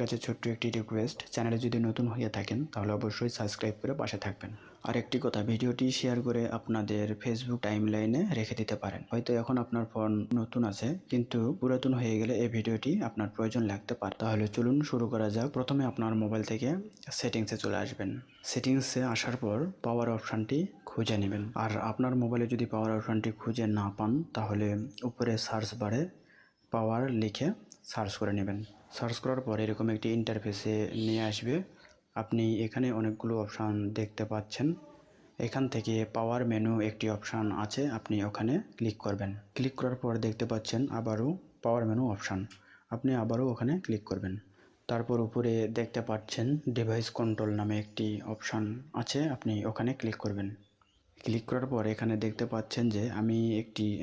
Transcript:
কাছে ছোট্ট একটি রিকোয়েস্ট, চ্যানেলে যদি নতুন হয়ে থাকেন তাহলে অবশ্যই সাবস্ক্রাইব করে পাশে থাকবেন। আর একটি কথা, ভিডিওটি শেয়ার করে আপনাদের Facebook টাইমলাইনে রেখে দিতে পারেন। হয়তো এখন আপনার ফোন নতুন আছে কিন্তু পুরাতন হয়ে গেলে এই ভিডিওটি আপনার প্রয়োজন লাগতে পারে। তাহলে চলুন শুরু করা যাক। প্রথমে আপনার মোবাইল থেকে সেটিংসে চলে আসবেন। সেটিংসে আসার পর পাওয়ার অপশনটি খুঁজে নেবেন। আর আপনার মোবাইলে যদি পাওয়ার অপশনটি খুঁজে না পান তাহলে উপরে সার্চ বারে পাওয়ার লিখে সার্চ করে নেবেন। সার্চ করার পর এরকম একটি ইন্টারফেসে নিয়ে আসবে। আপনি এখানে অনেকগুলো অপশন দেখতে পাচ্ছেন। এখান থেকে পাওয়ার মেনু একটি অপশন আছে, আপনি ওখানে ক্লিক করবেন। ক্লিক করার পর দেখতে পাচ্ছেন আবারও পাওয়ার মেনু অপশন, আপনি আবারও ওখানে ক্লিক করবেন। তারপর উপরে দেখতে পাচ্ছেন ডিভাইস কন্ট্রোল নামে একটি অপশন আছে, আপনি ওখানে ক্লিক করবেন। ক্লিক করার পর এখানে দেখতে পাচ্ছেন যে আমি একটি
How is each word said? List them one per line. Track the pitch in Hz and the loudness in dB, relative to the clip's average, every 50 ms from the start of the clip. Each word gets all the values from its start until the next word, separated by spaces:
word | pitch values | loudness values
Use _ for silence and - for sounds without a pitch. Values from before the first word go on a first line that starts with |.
কাছে | 123 110 120 113 - | 0 0 -2 -2 -2
ছোট্ট | - 113 - - 120 113 | -4 -4 -2 -2 -2 -2
একটি | 113 - 117 107 113 | 0 0 0 0 0
রিকোয়েস্ট, | 107 110 113 110 113 151 - - - - - | -2 -2 -2 0 0 -2 -4 -6 -10 -6 -4
চ্যানেলে | 139 135 117 117 113 117 | -2 0 2 2 2 2
যদি | 120 120 117 117 113 | 2 2 2 2 2
নতুন | 113 - 123 120 110 | 2 2 0 0 0
হয়ে | 123 120 107 - 104 | 0 0 0 0 -2
থাকেন | 98 - - 120 151 156 - | -2 -2 0 -2 -2 -2 -2
তাহলে | 110 101 104 104 101 | -2 0 0 0 2
অবশ্যই | - 107 104 - 120 120 - - | 0 -2 0 0 -2 -2 0 -2
সাবস্ক্রাইব | 113 101 - - - 110 107 - | -2 -4 -2 -2 -2 -2 -2 -2
করে | - - 139 151 | -2 -2 -2 -2
পাশে | 117 107 - - - | -2 -4 -4 -4 -4
থাকবেন। | - - - - - 110 - - - - - - - | -4 -6 -6 -8 -12 -12 -12 -16 -20 -16 -8 -4 -2
আর | 117 120 | 0 0
একটি | 110 - - 123 120 | 0 0 0 0 0
কথা, | 120 - 107 107 110 | 0 0 0 2 2
ভিডিওটি | 113 110 127 123 120 - 131 127 127 - | 2 2 2 0 2 2 2 2 2 2
শেয়ার | - 127 123 120 117 120 | 2 2 2 2 2 2
করে | 117 117 117 117 117 113 | 2 2 0 0 -2 -4
আপনাদের | - - 113 110 107 104 107 104 104 107 107 107 - | -2 0 0 0 0 0 0 0 0 0 -2 -2 -2
Facebook | 123 117 113 127 123 120 117 - 104 | -2 -2 -2 -2 -2 -2 0 0 0
টাইমলাইনে | 107 107 107 107 107 107 107 110 117 143 190 214 156 117 | 2 2 2 2 2 2 2 4 4 4 2 2 2 0
রেখে | 110 - 107 113 | 0 -2 -2 -2
দিতে | 110 - 107 - - | -2 -2 -2 -2 -2
পারেন। | 98 95 - - - | -4 -4 -6 -6 -4
হয়তো | - 117 117 - 120 117 | -2 -2 0 2 2 2
এখন | 117 - 127 127 120 | 2 0 0 0 0
আপনার | - 120 117 113 113 | 0 0 -2 -2 -2
ফোন | - 113 110 107 107 107 104 - 120 120 | -2 -2 0 2 2 0 0 0 0 0
নতুন | 113 117 - 123 120 107 | 0 0 0 0 0 0
আছে | 98 - 110 120 165 190 - - | 0 -2 -2 -2 -2 -4 -4 -2
কিন্তু | - 123 120 - - 120 113 120 165 190 | 0 0 0 0 0 0 2 2 0 0
পুরাতন | 127 127 127 127 127 131 131 120 | 2 2 2 2 2 2 2 2
হয়ে | 123 113 110 107 | 2 2 2 2
গেলে | 113 113 127 101 120 | 2 2 2 2 2
এই | 117 113 | 2 0
ভিডিওটি | 110 104 117 113 110 - 135 165 214 131 113 | 0 0 0 0 0 2 0 2 2 0 0
আপনার | - 110 107 101 - | 0 -2 -2 -2 -2
প্রয়োজন | - 113 110 - 123 113 104 | -2 -2 0 2 2 2 2
লাগতে | 98 98 - - 120 - | 0 -2 -4 -4 -4 -4
পারে। | 104 98 - - 110 | -4 -4 -4 -2 0
তাহলে | 110 110 104 107 104 107 | 2 2 2 2 2 2
চলুন | 120 117 120 131 147 147 147 | 2 2 4 4 4 2 2
শুরু | 139 120 117 110 113 | 2 0 2 2 2
করা | 110 110 107 104 | 2 2 2 2
যাক। | 113 120 143 - 131 | 0 0 0 0 -2
প্রথমে | 127 - 139 139 135 123 | 0 0 2 2 2 2
আপনার | - - 113 113 110 110 110 | 0 0 0 2 2 2 2
মোবাইল | 104 110 110 107 - | 2 2 0 0 -2
থেকে | 113 110 113 127 165 190 208 214 - - - - - - | -2 0 0 0 0 -2 -4 -8 -12 -16 -12 -8 -6 -4
সেটিংসে | - 120 - 117 110 107 113 107 - | -2 -2 0 0 0 0 -2 -2 -2
চলে | 107 98 95 101 | 0 0 0 -2
আসবেন। | - - - 101 - 113 123 - - - - - - | -2 -4 -4 -4 -4 -4 -6 -8 -12 -18 -12 -10 -4
সেটিংসে | - 127 - 131 131 135 127 - - 127 127 127 117 | -4 0 2 4 4 4 2 2 0 0 0 2 0
আসার | 113 - 131 120 127 127 | 0 0 -2 -2 0 0
পর | 104 104 113 156 190 190 - - | 0 2 2 0 -2 -4 -4 -2
পাওয়ার | 120 117 120 117 117 113 110 | 0 2 2 2 2 0 0
অপশনটি | - - - 110 107 - 135 151 185 202 - - - - | -2 -2 -2 -2 0 2 2 2 0 0 -4 -10 -16 -6
খুঁজে | - - 110 104 113 101 101 | -2 -2 0 2 2 2 2
নেবেন। | 98 104 101 104 110 - 110 113 | 2 0 0 -2 -4 -2 -2 -2
আর | 110 104 - - 113 | 0 0 0 -2 -2
আপনার | - - 127 127 127 127 | 0 2 2 2 4 4
মোবাইলে | 120 117 120 120 120 113 123 | 2 2 2 2 2 2 2
যদি | 113 120 113 - | 0 0 0 0
পাওয়ার | 110 110 110 110 110 | 2 2 2 2 2
অপশনটি | 107 - 117 110 107 113 110 - | 0 2 0 2 2 0 -2 -2
খুঁজে | - 117 113 117 113 107 104 104 | -2 -2 0 0 2 2 2 2
না | 101 101 101 - | 2 0 0 0
পান | 110 107 120 151 165 - - | 2 2 2 2 0 0 -2
তাহলে | - 107 101 104 101 107 104 104 104 110 151 - - - 123 | -4 -2 0 2 2 2 2 2 0 -2 -4 -6 -6 -6 -6
উপরে | - - 123 117 113 110 - - | -2 0 0 2 2 0 0 -2
সার্চ | 113 110 107 101 107 120 | -2 -2 -2 -4 -4 -2
বারে | 107 104 110 127 165 185 - - - - - - - _ _ _ _ _ - | -2 0 2 2 0 0 -4 -10 -20 -20 -20 -20 -20 _ _ _ _ _ -2
পাওয়ার | 113 113 110 113 117 131 135 123 110 | 0 2 2 2 2 0 0 2 2
লিখে | 110 107 104 - 135 170 226 - - - - - - - | 0 0 0 0 0 0 0 -2 -6 -18 -20 -20 -16 -8
সার্চ | - 120 107 98 - - | -4 -4 -4 -4 -2 -2
করে | 110 101 101 101 | 0 0 2 0
নেবেন। | 95 98 98 101 110 - - - - - - - | 0 0 -2 -4 -6 -8 -12 -20 -20 -16 -8 -4
সার্চ | 120 117 117 - - | -4 -4 -2 -2 -2
করার | 131 131 127 127 113 | -2 -2 0 0 -2
পর | 110 107 110 | 0 0 0
এরকম | 110 107 - 113 113 113 | 0 0 0 0 0 0
একটি | 107 - 117 113 117 | 0 0 0 2 2
ইন্টারফেসে | 110 113 110 107 - 107 101 - - 113 107 107 107 - - 113 110 | 2 0 0 -2 -2 -4 -4 -2 -2 0 0 2 0 0 0 0 0
নিয়ে | 110 110 113 113 107 | 2 2 2 0 0
আসবে। | 104 - 113 117 139 175 190 - - - - - - _ _ _ _ 110 | -2 -2 -2 0 0 0 -2 -4 -10 -20 -20 -20 -20 _ _ _ _ -8
আপনি | 113 - - 117 113 113 113 101 113 | -2 0 2 2 4 4 2 2 0
এখানে | 110 - - 127 127 113 110 | 0 0 0 0 2 2 2
অনেকগুলো | 113 110 107 110 - 113 117 113 110 | 0 0 -2 -2 -2 -2 0 0 -2
অপশন | 107 - - 110 107 104 104 104 101 104 110 | -2 -4 -2 -2 0 0 0 0 -2 -2 -2
দেখতে | 107 104 - - 110 104 | -2 -2 -2 -4 -4 -2
পাচ্ছেন। | 110 107 107 - - - 131 156 170 - - - - - - - - - - - - - 120 | -2 -4 -4 -6 -4 0 0 0 0 0 -6 -14 -20 -20 -20 -20 -20 -20 -20 -14 -6 -4 -4
এখান | 117 - 135 135 123 123 | -2 0 0 0 0 0
থেকে | 117 110 113 113 110 110 107 - | -2 0 0 2 2 0 0 0
পাওয়ার | 117 113 113 120 123 123 117 | 0 0 2 2 2 2 2
মেনু | 117 110 110 110 113 113 107 107 | 2 2 2 2 2 2 2 0
একটি | 110 - - 110 107 | 0 0 0 0 0
অপশন | 104 - - - 113 110 104 98 - 104 | -2 -4 -4 -2 0 0 0 0 0 -2
আছে, | 107 - 127 139 147 120 110 | -2 -2 -2 -2 0 -2 -4
আপনি | - - 110 104 101 104 | -2 0 0 0 0 0
ওখানে | 101 - 110 113 139 190 - - - - | 0 0 0 2 2 0 0 -4 -6 -2
ক্লিক | 117 110 104 - - | -2 -2 -2 -2 -2
করবেন। | 107 98 98 98 98 98 104 - - - | -2 -2 -2 -2 -4 -4 -6 -10 -10 -4
ক্লিক | - 123 135 - - | -2 -2 -2 -2 0
করার | 135 127 123 123 - | -2 -2 0 0 0
পর | 120 113 117 110 | -2 0 0 0
দেখতে | 110 107 - 120 - | 0 0 -2 -2 -2
পাচ্ছেন | 117 110 110 - - 120 139 - - 113 | 0 -2 -2 0 0 0 0 0 0 -2
আবারও | 113 117 110 107 117 139 175 185 - - - _ - | 0 0 0 2 2 0 0 -2 -6 -12 -14 _ 0
পাওয়ার | 117 117 120 117 110 | 2 4 4 4 2
মেনু | 107 120 131 123 101 | 2 2 2 2 0
অপশন, | - - - 101 95 104 - - - - - - - _ _ 120 | -2 -4 -4 -4 -4 -4 -6 -10 -16 -20 -20 -20 -20 _ _ -6
আপনি | 117 - 135 131 123 110 | -2 0 2 2 2 2
আবারও | 113 117 117 131 131 117 | 2 2 2 2 0 0
ওখানে | - 113 123 160 190 185 | 0 0 0 0 0 0
ক্লিক | - 113 101 - - | 0 -2 -2 -2 -4
করবেন। | - - 98 92 92 107 - - - - - - - _ _ - | -4 -4 -2 -4 -4 -6 -8 -12 -20 -20 -20 -20 -20 _ _ -2
তারপর | 120 117 113 120 123 117 113 107 | -2 -2 0 2 2 2 2 2
উপরে | - 123 117 120 113 113 110 107 113 120 | 0 0 2 2 2 2 2 0 0 -2
দেখতে | 117 113 - 120 117 - | -2 -2 -2 -4 -2 -2
পাচ্ছেন | 110 107 107 - - - 113 127 147 151 - 131 120 | -2 -4 -4 -4 -4 -2 0 2 0 0 0 0 0
ডিভাইস | 120 113 110 113 117 110 - - - | 0 2 2 0 0 -2 -2 -2 -2
কন্ট্রোল | 117 113 110 - 110 104 104 104 | 0 0 0 0 0 0 0 0
নামে | 104 104 107 107 107 | 0 0 0 0 -2
একটি | 104 - - 113 107 107 104 - 107 110 | -4 -4 -2 -2 -2 -2 -4 -4 -6 -8
অপশন | - - - - 110 107 107 110 123 135 - - 120 | -6 -6 -4 -2 -2 -2 -2 -4 -6 -10 -8 -6 -4
আছে, | 113 - - 139 151 160 131 | -4 -2 0 0 0 0 -2
আপনি | 120 - 117 107 104 98 107 | -2 -2 0 0 0 0 -2
ওখানে | 107 - 113 123 131 - | -2 0 0 0 0 0
ক্লিক | - 113 107 - - | -2 -4 -4 -2 -4
করবেন। | 107 101 101 98 98 107 - - _ _ _ _ _ _ _ _ _ _ - - | -4 -2 -2 -4 -4 -6 -10 -14 _ _ _ _ _ _ _ _ _ _ -8 -4
ক্লিক | - 110 117 110 - | -2 -2 -2 0 0
করার | 127 127 123 127 135 | 0 0 0 0 0
পর | 117 104 107 107 | 0 2 0 0
এখানে | - 113 113 113 107 110 | 0 0 0 2 2 0
দেখতে | 110 104 - 120 113 | 0 0 -2 -2 -2
পাচ্ছেন | 113 110 107 - - 120 120 120 107 | -2 -2 -4 -2 -2 0 2 2 2
যে | 101 107 123 - 104 | 2 0 0 0 0
আমি | 110 113 113 113 113 113 110 110 | 0 2 2 2 2 2 2 0
একটি | 113 - - - 107 104 104 104 | 0 -2 -2 -2 0 0 0 0